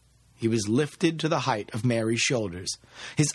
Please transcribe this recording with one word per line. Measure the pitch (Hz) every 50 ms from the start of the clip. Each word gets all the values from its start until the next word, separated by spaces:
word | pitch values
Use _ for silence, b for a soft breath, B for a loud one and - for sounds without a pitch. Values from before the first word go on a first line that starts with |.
| _ _ _ _ _ _ _
he | - - 113
was | 110 117 101 98
lifted | 110 127 151 143 - - - 165 165 156
to | 151 156
the | 165 151
height | 127 - 127 107 101 - -
of | 117 110
Mary's | 127 120 117 113 110 113 113
shoulders. | - - 147 120 110 98 85 87 92 - - - B B B B B B B
His | B 151 147